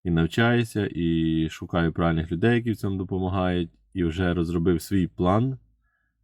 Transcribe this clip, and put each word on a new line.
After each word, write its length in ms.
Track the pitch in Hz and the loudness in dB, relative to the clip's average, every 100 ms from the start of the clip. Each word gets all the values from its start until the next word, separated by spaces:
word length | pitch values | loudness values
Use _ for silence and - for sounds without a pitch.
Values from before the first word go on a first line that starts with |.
і 60 | 92 | -2
навчаюся, 760 | 82 82 - 117 120 117 107 101 | 2 2 2 2 2 0 -2 -4
і 560 | - 85 82 80 80 80 | -2 0 2 2 0 -2
шукаю 420 | - 85 87 82 | -4 -4 0 0
правильних 400 | 78 85 82 82 | 0 0 0 -2
людей, 220 | 85 113 | 0 2
які 160 | 120 117 | 2 0
в 60 | 104 | -4
цьому 200 | 104 95 | -4 -4
допомагають, 760 | 92 95 92 95 92 87 85 _ _ | -4 -2 -2 0 0 0 -4 _ _
і 100 | 95 | -2
вже 300 | 85 80 92 | -2 0 0
розробив 480 | 87 82 87 82 85 | 2 0 0 2 0
свій 240 | - 101 87 | 0 -2 -2
план 520 | - 90 101 127 131 _ _ _ _ _ _ | 0 2 2 0 -4 _ _ _ _ _ _